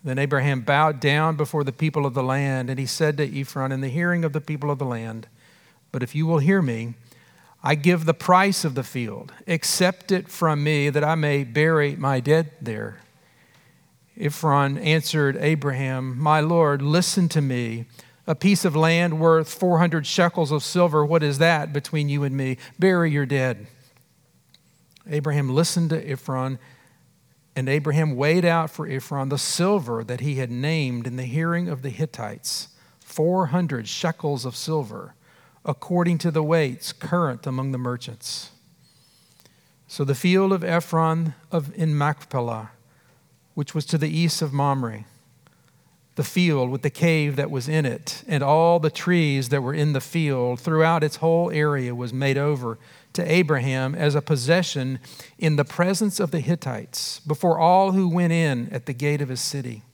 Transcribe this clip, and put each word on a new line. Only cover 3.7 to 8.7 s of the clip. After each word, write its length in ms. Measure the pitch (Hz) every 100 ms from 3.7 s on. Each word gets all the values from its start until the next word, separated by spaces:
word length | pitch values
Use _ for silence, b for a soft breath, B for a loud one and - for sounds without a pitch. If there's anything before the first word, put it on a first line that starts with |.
in 80 | 135
the 80 | 135
hearing 360 | 139 175 175
of 80 | 165
the 80 | 147
people 300 | 147 151 147
of 80 | 139
the 60 |
land, 420 | 139 117 113 113 110 b b b b b _
"But 140 | -
if 100 | 123
you 120 | 147 160
will 120 | 165
hear 240 | 143 196
me, 320 | 143 113 117 117 b b b b b b
I 140 | -
give 300 | 151 151 175
the 100 | 160
price 500 | 156 - 180 196 190
of 120 | 160